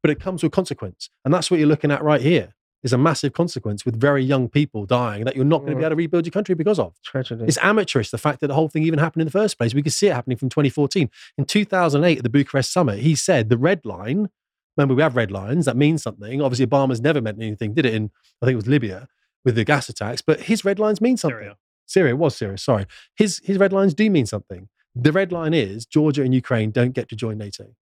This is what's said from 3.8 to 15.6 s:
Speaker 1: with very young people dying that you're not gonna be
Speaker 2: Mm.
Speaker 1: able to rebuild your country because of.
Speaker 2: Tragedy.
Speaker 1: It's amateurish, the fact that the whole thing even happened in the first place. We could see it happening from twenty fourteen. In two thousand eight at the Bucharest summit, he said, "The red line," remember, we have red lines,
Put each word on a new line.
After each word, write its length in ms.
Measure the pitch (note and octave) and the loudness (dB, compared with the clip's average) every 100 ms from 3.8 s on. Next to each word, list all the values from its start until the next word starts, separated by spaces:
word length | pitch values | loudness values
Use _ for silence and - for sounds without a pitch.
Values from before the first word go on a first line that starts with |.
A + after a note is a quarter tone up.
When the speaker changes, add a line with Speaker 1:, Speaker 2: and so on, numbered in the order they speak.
| - | -4
Speaker 1:
with 140 | A2+ | 0
very 240 | C#3 C#3 | 2 2
young 240 | C3 C#3 A#2+ | 0 0 0
people 380 | C#3+ D3 A2 G2 | 0 0 -4 -2
dying 400 | B2 A#2+ G#2 A#2 | 0 0 -4 -6
that 100 | C3 | 0
you're 80 | |
not 160 | C#3 D#3 C#3 | 2 2 0
gonna 100 | C3+ | -4
be 60 | |
Speaker 2:
Mm. 40 | D#3 | -2
Speaker 1:
able 20 | |
to 60 | D#3 | -2
rebuild 280 | E3 F3 E3 | 0 -2 -2
your 60 | |
country 240 | F#3+ G3+ F3 | -4 -4 -2
because 240 | E3 G3 | 0 0
of. 140 | F#2 _ | -2 _
Speaker 2:
Tragedy. 400 | - C3+ C3 A2+ A2+ | -8 -8 -6 -4 -2
Speaker 1:
It's 120 | - | 2
amateurish, 500 | F#3 G#3+ F3+ C3 G#2+ | 2 2 0 -2 -2
the 60 | A#2 | -2
fact 220 | D3+ C#3+ | -2 -2
that 80 | D3 | -2
the 60 | |
whole 160 | C#3 D#3+ | 0 0
thing 140 | D#3 | 0
even 160 | D#3+ D#3+ | 0 2
happened 240 | D#3+ D#3+ | 0 0
in 20 | D#3+ | 0
the 60 | |
first 260 | F#3+ G#3+ - | 2 0 0
place. 160 | A#2 | 0
We 80 | C3 | 0
could 80 | D3 | -2
see 160 | - G3+ | 2 2
it 60 | |
happening 240 | B2+ B2 B2 | 2 -2 -4
from 100 | B2+ | -2
twenty 200 | - C#3 | 0 0
fourteen. 400 | C#3 C#3+ G3 C3+ - - - | 2 0 0 -2 -4 -14 -6
In 60 | |
two 220 | C#3 G#3 G3+ | -2 0 0
thousand 400 | F#3 E3+ C#3+ F3 | 2 2 4 2
eight 140 | C#3+ | 2
at 40 | |
the 60 | B2 | 2
Bucharest 420 | C#3+ C#3 C#3 B2 | 0 0 -2 0
summit, 280 | F#3 D3+ G2+ | 0 0 2
he 140 | C#3 D3 | 0 0
said, 340 | - D#3+ A2 | 2 2 2
"The 80 | A#2+ | 2
red 280 | D3 F#3+ A2 | 2 0 -4
line," 440 | G#2 G#2 E3+ G#3 _ _ _ _ - | -10 -4 -4 -4 _ _ _ _ 0
remember, 180 | C#3 B2+ | 2 4
we 60 | |
have 160 | D#3 B2 | 2 0
red 140 | G#2+ | -2
lines, 340 | G2 G2+ D3 | -4 -4 0